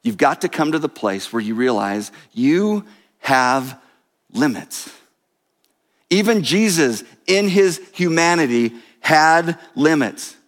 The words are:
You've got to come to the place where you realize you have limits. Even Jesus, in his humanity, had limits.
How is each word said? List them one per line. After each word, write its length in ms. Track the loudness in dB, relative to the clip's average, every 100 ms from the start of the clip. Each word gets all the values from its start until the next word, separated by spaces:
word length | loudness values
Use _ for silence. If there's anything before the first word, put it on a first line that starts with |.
You've 160 | -6 0
got 240 | 0 0
to 80 | -4
come 220 | -2 -2
to 80 | -2
the 100 | -4
place 420 | -4 -4 -4 -6
where 100 | -6
you 120 | -4 -2
realize 560 | 0 0 -2 -6 -8 -16 -14
you 520 | -2 0 2 0 -2 -6 -20 _ _
have 600 | -2 0 2 -2 -4 -16 _ _ _ _ _
limits. 560 | -2 -2 -2 -12 -14 -14 -20 _ _ _ _ _ _ _ _ _ _ _
Even 340 | 0 2 0
Jesus, 600 | 0 0 2 2 0 0 -10 _ -2
in 200 | 0 2
his 320 | 2 2 0 -14
humanity, 800 | -4 -2 2 2 2 2 0 -2 -6 -20 _
had 580 | 2 4 6 4 0 -6 -10
limits. 640 | 0 2 2 -2 -6 -18 -18